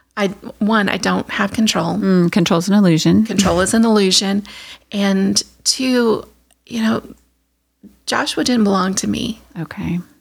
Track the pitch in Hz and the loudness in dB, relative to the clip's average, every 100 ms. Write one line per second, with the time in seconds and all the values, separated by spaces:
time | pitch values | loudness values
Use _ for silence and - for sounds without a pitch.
0 | _ - 196 202 - - 208 220 196 185 | _ -4 -4 -4 -14 -4 0 2 2 0
1 | 190 185 - - 202 - 220 185 170 185 | 0 -2 -4 -4 -4 0 0 0 -2 -2
2 | 190 185 170 208 170 170 180 208 190 160 | 2 4 4 2 2 0 2 4 4 4
3 | 165 196 220 196 185 170 190 226 226 214 | 4 2 2 0 0 0 2 2 4 4
4 | 190 185 196 202 202 - - - _ 202 | 4 2 0 -4 -6 -16 -20 -20 _ -2
5 | 196 190 196 196 - _ - - 262 247 | 0 2 2 0 -4 _ -6 -2 0 2
6 | 233 214 - _ _ _ _ 240 220 226 | 2 0 -4 _ _ _ _ -4 -2 -2
7 | - - _ _ _ _ _ _ - _ | -6 -20 _ _ _ _ _ _ -20 _
8 | - - 294 - 262 247 202 190 185 196 | -6 -4 -2 -2 0 2 2 0 -2 -4
9 | 208 - - 220 _ - 160 - 165 175 | -4 -4 -6 -8 _ -12 -12 -8 -6 -6
10 | - _ | -8 _